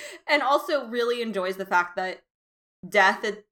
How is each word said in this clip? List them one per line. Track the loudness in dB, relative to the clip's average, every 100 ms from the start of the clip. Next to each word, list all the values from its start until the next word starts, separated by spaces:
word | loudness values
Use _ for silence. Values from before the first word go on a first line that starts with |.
| -16 -12 0
and | 2
also | 4 0 2 -2 -2
really | -2 -2 -2
enjoys | -2 -4 -4 -6
the | 0
fact | 0 0 -4
that | -6 -8 _ _ _ _ _ _ 0
Death | 4 4 4
at | -4 -6 -14